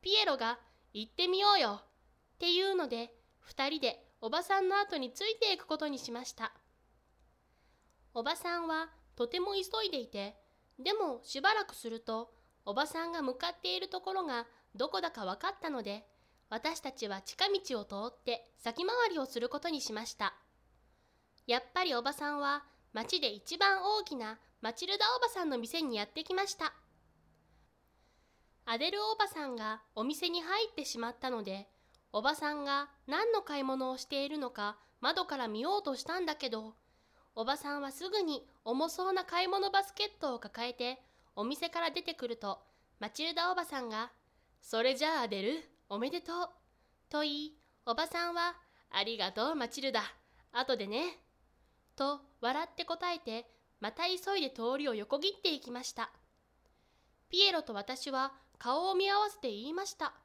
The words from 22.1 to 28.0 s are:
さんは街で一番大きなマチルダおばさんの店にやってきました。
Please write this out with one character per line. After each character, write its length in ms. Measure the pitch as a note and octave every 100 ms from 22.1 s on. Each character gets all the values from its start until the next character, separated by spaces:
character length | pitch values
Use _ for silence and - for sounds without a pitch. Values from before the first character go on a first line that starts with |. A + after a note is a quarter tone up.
さ 180 | D4 D4
ん 80 | D4
は 240 | C#4+ C#4+ - _ _
街 260 | G#3+ A3+ F4+
で 80 | C4+
一 300 | G#3 - E4+
番 260 | G4 F#4+
大 200 | F#4 G#4+ G4+
き 100 | C#4+
な 240 | G#3+ A3 - _
マ 100 | A3
チ 160 | A#3 F4+
ル 100 | G4+
ダ 80 | G#4+ B4
お 20 |
ば 80 | A#4+
さ 160 | A#4
ん 60 | E4
の 80 | B3+
店 240 | A#3 E4+
に 160 | D4+ A3
や 80 | G#3
っ 20 |
て 160 | -
き 100 | D#4
ま 140 | F#4 G4+
し 80 | -
た。 180 | D#4 - _ _ _ _ _ _ _ _ _ _ _ _